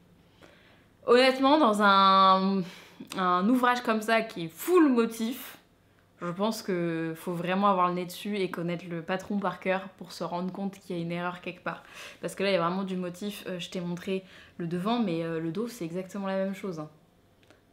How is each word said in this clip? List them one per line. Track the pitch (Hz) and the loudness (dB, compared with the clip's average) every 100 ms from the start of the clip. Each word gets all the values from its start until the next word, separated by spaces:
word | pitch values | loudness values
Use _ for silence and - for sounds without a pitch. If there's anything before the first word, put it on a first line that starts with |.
| _ _ _ _ - _ _ _ _ _ - | _ _ _ _ -20 _ _ _ _ _ 4
honnêtement, | 240 262 262 269 311 | 6 6 4 4 6
dans | 247 208 | 4 4
un, | 208 196 196 190 190 190 190 196 175 - - - - 190 | 6 6 8 8 8 6 4 0 -2 -10 -20 -20 -10 -2
un | 185 180 196 | 0 2 2
ouvrage | 254 247 247 | 4 4 2
comme | 247 220 | 0 0
ça | 214 226 | 2 2
qui | 220 - | 2 -6
est | 165 | -10
full | - - 359 302 | -8 2 6 6
motif, | 240 226 226 226 269 - - _ _ _ _ _ - | 6 2 0 -6 -6 -12 -18 _ _ _ _ _ -10
je | 175 | -8
pense | 175 214 214 | -2 -2 -2
que | - 180 170 165 165 160 | -4 -2 -2 -2 -4 -6
faut | - | -8
vraiment | 170 170 185 202 | -6 -2 0 2
avoir | 190 180 | 2 2
le | |
nez | 180 | 0
dessus | 175 - 208 208 | -6 -8 -6 -4
et | 185 | -4
connaître | 180 170 170 175 | -4 -4 -6 -8
le | 170 | -10
patron | 160 185 - 202 | -6 -6 -4 -4
par | 190 175 | -4 -4
cœur | 190 190 190 - | -2 -4 -4 -16
pour | 185 | -16
se | - | -10
rendre | 170 175 185 | -8 -6 -6
compte | 180 196 190 | -6 -8 -10
qu'il | - | -8
y | 175 | -6
a | |
une | 170 | -6
erreur | 170 180 175 | -6 -6 -8
quelque | 185 175 | -12 -10
part. | 170 165 - - - - | -10 -10 -12 -20 -20 -10
Parce | 175 | -10
que | - | -2
là, | 196 | 0
il | |
y | 185 | 2
a | |
vraiment | 170 185 | 2 0
du | 190 185 | -4 -4
motif. | 180 175 208 202 - | -6 -8 -8 -8 -8
Euh, | 180 | -10
je | 175 | -8
t'ai | 185 | -6
montré | 175 175 - 190 190 - - - | -6 -6 -6 -6 -8 -18 -18 -10
le | 170 | -6
devant, | 175 196 240 | -4 -2 -2
mais, | 208 165 | -2 -2
euh, | 165 165 | -4 -4
le | 165 | -6
dos, | 165 233 | -6 -8
c'est | - 165 | -8 -8
exactement | 175 185 208 196 | -8 -10 -8 -6
la | 190 | -4
même | 190 | -4
chose, | 190 202 160 | -6 -8 -10
hein. | 151 - _ _ _ _ _ _ _ | -12 -16 _ _ _ _ _ _ _